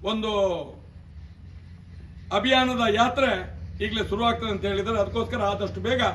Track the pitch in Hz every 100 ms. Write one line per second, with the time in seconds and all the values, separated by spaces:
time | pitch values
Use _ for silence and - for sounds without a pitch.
0 | 190 220 220 208 196 170 143 - - -
1 | - - - - - - - - - -
2 | - - - 196 254 262 254 247 226 208
3 | 247 254 262 190 180 - - - 208 220
4 | 202 196 233 233 226 196 190 196 196 220
5 | 196 226 226 240 202 202 196 190 190 254
6 | 214